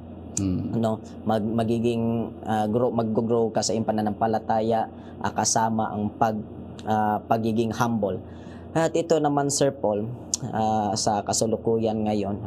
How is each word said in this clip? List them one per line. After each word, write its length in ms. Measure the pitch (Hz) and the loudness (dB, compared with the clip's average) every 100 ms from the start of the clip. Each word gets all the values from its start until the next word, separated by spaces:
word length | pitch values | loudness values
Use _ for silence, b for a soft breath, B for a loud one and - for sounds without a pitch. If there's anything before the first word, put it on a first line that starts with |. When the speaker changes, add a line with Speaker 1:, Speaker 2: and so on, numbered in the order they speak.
| - - - - | -14 -14 -8 -4
Speaker 1:
Mm. 400 | 95 92 101 117 | -2 0 -2 0
Speaker 2:
Ano, 140 | 113 110 B B | 0 -2 B B
mag-, 200 | 107 110 104 113 | 0 0 0 0
magiging, 440 | 113 117 117 117 113 117 113 - | 0 2 2 2 0 0 -4 -6
ah, 220 | - 110 107 | -2 0 2
grow, 220 | 117 123 | 2 2
mag-grow 600 | 117 113 104 113 117 113 | 2 0 0 2 2 2
ka 100 | 110 | 0
sa 120 | - | 0
iyong 120 | 113 | 0
pananampalataya, 1040 | 110 110 107 101 113 110 - 110 110 113 98 B B B | 0 0 0 0 2 2 2 0 2 2 0 B B B
ah, 140 | 101 | -4
kasama 580 | 110 107 117 113 110 110 | 0 2 2 2 0 -2
ang 220 | 104 104 | -2 -2
pag-, 320 | - 113 107 107 - - - | 0 0 0 -6 -12 -12 -10
ah, 340 | - 107 107 104 | -2 2 2 0
pagiging 520 | - 113 113 110 113 | 2 0 2 0 0
humble. 480 | 107 120 113 101 92 - B B B B | 0 0 2 0 -2 -8 B B B B
At 200 | 160 160 | 0 2
ito 240 | 165 165 160 | 0 2 4
naman, 320 | 147 143 143 | 4 2 2
Sir 240 | - 139 | 2 2
Paul, 340 | 135 104 104 113 120 - - 117 | 2 0 0 -2 -8 -8 -6 -4
ah, 420 | 110 110 110 104 | 0 2 2 2
sa 260 | 104 - 104 | 0 2 0
kasalukuyan 840 | - 110 113 107 - 113 110 110 | 0 0 2 0 2 2 2 0
ngayon, 320 | 107 107 98 101 | 2 0 0 -4